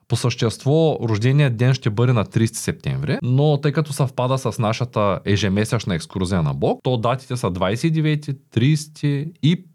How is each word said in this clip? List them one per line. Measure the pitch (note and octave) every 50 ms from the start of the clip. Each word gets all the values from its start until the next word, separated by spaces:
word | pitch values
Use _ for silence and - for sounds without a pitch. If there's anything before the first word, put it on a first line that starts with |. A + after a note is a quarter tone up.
| _ -
По | B2
същество, | - - A#2+ A#2 - B2 A2 - - - C3 D3 D#3+ E3 D#3 B2 - -
рождения | A#2 G#2+ G2+ A2 B2+ C3+ D3 D3 C3
ден | A#2 G#2+ B2 B2+ C3+
ще | - - A#2+
бъде | G#2 A2+ A#2+ B2+ B2+
на | A2+ F#2+
тридесети | - - A2+ A2+ A2+ - -
септември, | - - - - - - - C3 C#3 - D#3+ - -
но | A#2+ B2+ C3+ D3 D#3 D3 C#3+
тъй | D3+ D3 C#3
като | E3 D#3 D3+ C#3
съвпада | - C#3+ B2 - - B2 B2+ C3+ -
с | - A#2+ G#2 -
нашата | A2+ G#2 A2+ - B2 B2 - A2+ G#2 G2+ F#2 - -
ежемесечна | F#2+ G2+ F#2 A2 G2 F#2 G2+ A2 - - A2 - A2+ F2+
екскурзия | D#2+ - - - F#2+ F#2 F2 G2 F2+ D#2+
на | D2 C#2
Бог, | C#2 F#2 D3 B3 B3+ -
то | C3+ B2+
датите | A#2+ G#2+ A#2 B2+ C3 - - B2+
са | B2 - G2
двадесет | F2 F2 F#2+ F#2 G#2+ A#2 -
и | E3
девети, | D#3+ D#3+ D3+ D#3 D3+ D3 D3 - C3+ - _ _
тридесети | - A2 A#2+ C#3+ D#3 D3+ D3+ - - - - D3 C#3+ C#3 D3 E3 - _ -
и | D#3+ F3+ - - - _